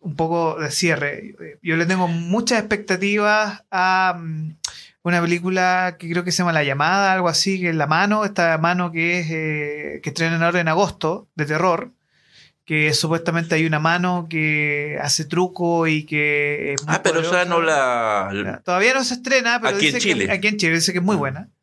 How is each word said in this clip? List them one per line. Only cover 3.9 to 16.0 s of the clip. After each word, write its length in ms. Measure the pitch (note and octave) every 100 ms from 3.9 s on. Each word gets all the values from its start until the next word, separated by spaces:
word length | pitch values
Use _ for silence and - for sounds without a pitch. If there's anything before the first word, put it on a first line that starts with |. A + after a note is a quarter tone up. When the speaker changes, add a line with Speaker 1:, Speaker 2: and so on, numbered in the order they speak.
| F#3 F#3 F3
Speaker 1:
mm, 360 | E3 D#3 D#3 D#3 - - - _
una 200 | F3 F3
película 720 | E3+ F3 F3+ F#3 F3+ F#3 F#3 F3
que 120 | E3
creo 140 | E3+
que 60 | F3
se 60 | F3
llama 140 | F3+
La 100 | D#3+
Llamada, 480 | C#3+ C#3 D3+ F#3+ G3
algo 140 | F#3+ F3
así, 300 | D#3+ G3 F#3+
que 120 | F3
es 40 |
La 120 | E3 D3
Mano, 380 | D#3 G3+ G#3+ G3+
esta 320 | G3+ E3+ D#3+
mano 340 | E3 F3+ F3
que 260 | E3 E3+ F3+
es, 60 | D#3
eh, 720 | D#3+ D#3 D3+ D3 D3 D3 D3
que 80 | -
estrena 340 | C#3 E3 E3
ahora 160 | E3+ F3
en 80 | E3
agosto, 600 | E3 G3+ - D#3 F#3+ -
de 120 | - D3
terror, 460 | D#3 F#3 E3+ - _ _ _ _ - - _ -
que 260 | D#3 D3+
supuestamente 640 | D#3 D#3+ D#3+ E3 E3 E3
hay 100 | D#3+
una 140 | E3 D#3
mano 480 | D#3+ F3 F3+ F3 E3
que 720 | E3 D#3 D3+ D3 D3 D3 D3
hace 240 | D3 -
truco 640 | D3 E3 F3+ F#3 F3 E3+ D#3+
y 180 | D#3